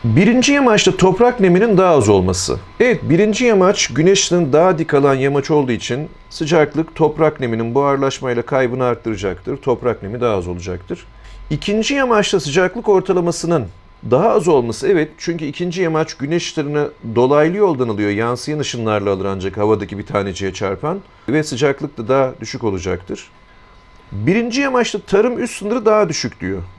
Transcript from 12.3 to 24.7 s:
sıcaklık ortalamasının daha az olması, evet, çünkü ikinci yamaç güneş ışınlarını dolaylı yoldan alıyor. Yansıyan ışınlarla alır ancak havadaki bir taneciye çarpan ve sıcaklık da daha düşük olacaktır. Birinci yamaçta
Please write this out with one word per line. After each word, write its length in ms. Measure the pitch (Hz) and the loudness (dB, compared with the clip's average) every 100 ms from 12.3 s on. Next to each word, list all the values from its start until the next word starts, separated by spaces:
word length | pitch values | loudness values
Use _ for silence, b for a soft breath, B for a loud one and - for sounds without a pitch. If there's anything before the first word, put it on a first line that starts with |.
| 190 | 0
sıcaklık 480 | 143 151 185 233 214 | 0 0 0 -2 0
ortalamasının 760 | 190 190 180 170 160 165 165 98 - - - 117 | 0 2 0 0 -4 0 0 -2 -14 -20 -16 0
daha 180 | 123 220 | 2 2
az 200 | 214 165 | 2 2
olması, 400 | 147 117 107 147 | 2 2 -4 0
evet, 200 | 185 151 - | 0 0 -6
çünkü 260 | - 170 | -8 -6
ikinci 380 | 151 - 175 175 | -8 -6 -6 -2
yamaç 320 | 170 156 156 | -2 0 -2
güneş 360 | - 139 170 - | -6 -4 -4 -2
ışınlarını 400 | - 143 147 147 - 117 | -6 -4 -2 -4 -8 -4
dolaylı 420 | 113 127 147 156 190 | 2 4 4 2 2
yoldan 320 | 202 135 120 | 0 2 -2
alıyor. 220 | 104 104 | 0 -2
Yansıyan 480 | 101 117 123 - 151 | 0 -2 -4 -6 -6
ışınlarla 520 | 135 120 110 107 98 | -6 -4 -2 0 0
alır 140 | 95 | -2
ancak 320 | 98 98 95 107 | -2 -4 -6 -2
havadaki 420 | 104 107 98 101 | 0 0 -2 -10
bir 80 | 101 | -4
taneciye 460 | 104 98 87 98 | -4 -4 -4 -6
çarpan 460 | 92 98 95 147 190 - b - | -4 -6 -4 -6 -8 -10 b -4
ve 140 | 151 | -2
sıcaklık 560 | 147 120 143 135 131 - | -2 -2 -2 -2 -8 -10
da 100 | 110 | -2
daha 240 | 135 131 - | 0 0 -4
düşük 240 | 110 131 | -12 -6
olacaktır. 640 | 117 95 92 90 - - - b b b b b b b - | -4 -4 -4 -6 -8 -14 -14 b b b b b b b -14
Birinci 480 | 101 113 202 240 240 | -4 0 0 0 -2
yamaçta 380 | 277 | 0